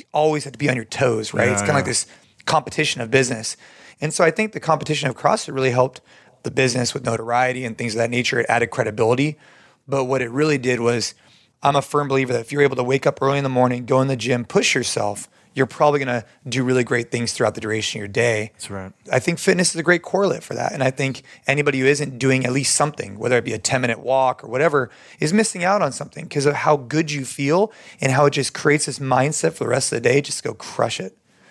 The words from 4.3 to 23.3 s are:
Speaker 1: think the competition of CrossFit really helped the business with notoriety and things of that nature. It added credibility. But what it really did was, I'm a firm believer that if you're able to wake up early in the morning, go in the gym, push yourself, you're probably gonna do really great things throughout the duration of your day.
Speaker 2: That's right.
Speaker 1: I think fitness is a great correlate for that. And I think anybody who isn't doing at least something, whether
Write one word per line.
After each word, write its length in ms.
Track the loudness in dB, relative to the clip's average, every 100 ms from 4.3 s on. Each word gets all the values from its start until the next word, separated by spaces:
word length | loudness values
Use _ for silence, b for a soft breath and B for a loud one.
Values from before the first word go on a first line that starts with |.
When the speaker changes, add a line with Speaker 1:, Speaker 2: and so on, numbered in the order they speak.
Speaker 1:
think 220 | 2 -2
the 80 | -4
competition 480 | -2 -2 0 -2 -2
of 80 | 0
CrossFit 360 | 0 0 -2
really 200 | -2 0
helped 280 | 2 2 0 b b b b
the 60 | -8
business 440 | 0 0 2 -2
with 100 | -4
notoriety 600 | -4 -4 -2 0 0 -2
and 120 | -6 -6
things 180 | -4
of 40 | -2
that 120 | 0
nature. 280 | 0 0 0
It 80 | 0
added 220 | 0 0
credibility. 680 | -2 -2 0 2 2 0 -2 b b b b -6
But 160 | -2
what 180 | 0 -2
it 80 | -2
really 280 | 0 2 2
did 200 | 2 2
was, 360 | 2 0 -2 -8 b b b b
I'm 120 | 2
a 80 | 2
firm 240 | 0 -2 0
believer 260 | 0 2
that 80 | -2
if 120 | -2
you're 100 | 2
able 140 | 2 2
to 80 |
wake 220 | 0 2 2
up 140 | 0
early 180 | 0 2
in 60 |
the 60 | 0
morning, 340 | 2 2 2
go 160 | 0 2
in 80 | 2
the 80 | 0
gym, 280 | 0 -2
push 300 | 0 0 2
yourself, 540 | 0 -2 -2 -2 -4 -12 b b
you're 120 | -2 -2
probably 320 | 2 4 4
gonna 260 | 0 -4 -6 b -6
do 160 | -2
really 220 | 2 2
great 260 | 2 0 -2
things 220 | -4 -4
throughout 220 | 0 0
the 60 | 0
duration 380 | -4 -4 -4 -8
of 20 |
your 80 | -6
day. 440 | 0 0 0 -4
Speaker 2:
That's 180 | -10 -12
right. 220 | -10 -12 -14 -2
Speaker 1:
I 80 | -2
think 200 | 0 -2
fitness 300 | 0 2 2
is 60 | 0
a 60 |
great 200 | 0 0
correlate 420 | 0 0 0 -2
for 100 | -6
that. 180 | -4 -4
And 120 | 0
I 60 | -2
think 320 | 0 -4 -6 -14 B -2
anybody 320 | 0 0 2
who 60 | 2
isn't 320 | 2 0 -2
doing 280 | 2 2 2
at 60 |
least 240 | 0 0 0
something, 420 | 0 -2 -12 -6
whether 180 | 0